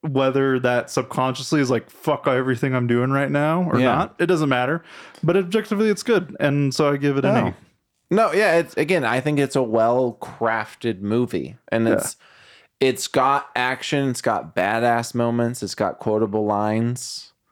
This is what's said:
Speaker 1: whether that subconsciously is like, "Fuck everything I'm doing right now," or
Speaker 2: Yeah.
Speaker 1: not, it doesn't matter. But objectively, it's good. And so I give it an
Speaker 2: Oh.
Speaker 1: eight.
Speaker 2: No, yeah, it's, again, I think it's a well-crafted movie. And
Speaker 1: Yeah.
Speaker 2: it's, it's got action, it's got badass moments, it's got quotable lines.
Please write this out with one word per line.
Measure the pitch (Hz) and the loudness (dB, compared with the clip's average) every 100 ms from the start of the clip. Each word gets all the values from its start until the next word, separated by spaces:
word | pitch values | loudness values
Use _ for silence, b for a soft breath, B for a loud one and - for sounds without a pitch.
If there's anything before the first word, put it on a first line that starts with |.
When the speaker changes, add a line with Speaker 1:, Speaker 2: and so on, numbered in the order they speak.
Speaker 1:
whether | 156 135 135 131 135 131 | 0 2 2 2 2 2
that | 127 123 113 | 2 0 0
subconsciously | - 123 - 131 127 127 156 | -4 -4 -2 -2 -2 -2 0
is | 131 | 2
like, | 120 - | 0 -2
"Fuck | - - 143 - | -8 -2 0 0
everything | 127 131 120 139 | 0 0 -2 0
I'm | 127 123 | 0 2
doing | 120 127 | 2 2
right | 139 139 | 0 0
now," | 143 147 165 180 | 0 0 0 -2
or | 123 | 0
Speaker 2:
Yeah. | 127 127 | 0 0
Speaker 1:
not, | 196 _ | -4 _
it | 170 | 0
doesn't | 180 151 | 0 0
matter. | 127 123 165 B B B B | 0 -2 -4 B B B B
But | 160 180 | 0 0
objectively, | 180 214 202 202 220 | 0 -4 -2 0 0
it's | 208 | 0
good. | - 220 160 - | 0 0 0 -4
And | 147 143 139 | -2 0 0
so | 127 147 | 2 0
I | 143 | 2
give | 143 139 | 0 2
it | |
an | 135 107 | 2 2
Speaker 2:
Oh. | 98 | 0
Speaker 1:
eight. | - _ _ _ _ _ | -4 _ _ _ _ _
Speaker 2:
No, | 190 220 | 2 2
yeah, | 165 208 165 | 4 4 4
it's, | 165 - | 2 -2
again, | 147 180 | 0 2
I | 120 123 | 2 0
think | 143 147 | 0 0
it's | 139 135 | 0 0
a | |
well-crafted | 123 113 113 123 123 117 - - 113 113 107 - 117 95 | 0 2 4 4 0 -2 -16 -4 -2 -2 -4 -6 -4 -4
movie. | 101 113 123 90 65 - - | -2 0 0 -4 -8 -14 -4
And | 113 113 | 0 2
Speaker 1:
Yeah. | |
Speaker 2:
it's, | - - - b b b b b _ | 0 -2 -10 b b b b b _
it's | 135 123 - | 0 0 -2
got | - 131 139 - - | 0 2 0 -2 -4
action, | 123 131 - 147 139 | -2 -4 -4 -2 -2
it's | 123 | -2
got | - 104 - | -2 -2 -4
badass | - 95 113 120 117 117 120 | -2 0 2 2 2 -2 -2
moments, | 120 120 117 120 | 0 0 -2 -4
it's | 101 | -8
got | - 101 - | -2 -4 -2
quotable | - 107 110 107 104 | -2 0 0 0 0
lines. | 104 107 110 117 123 - - - _ _ | 0 0 0 -2 -4 -10 -12 -16 _ _